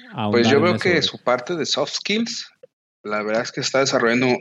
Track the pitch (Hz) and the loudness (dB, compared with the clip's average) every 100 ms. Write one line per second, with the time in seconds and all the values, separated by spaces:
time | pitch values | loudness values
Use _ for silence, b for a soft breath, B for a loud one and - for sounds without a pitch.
0 | - 196 107 117 117 143 170 - 190 165 | -16 -6 0 2 4 4 4 2 0 0
1 | - - - 123 - 175 131 - 143 - | 0 -4 -2 -2 -2 -6 -2 -2 -4 -6
2 | - 208 233 - - _ - _ _ _ | -4 -2 -2 -6 -12 _ -20 _ _ _
3 | 104 107 104 110 123 - 127 131 135 135 | -6 -4 -2 -2 -2 -4 -2 0 2 2
4 | 117 120 127 123 | 2 2 2 0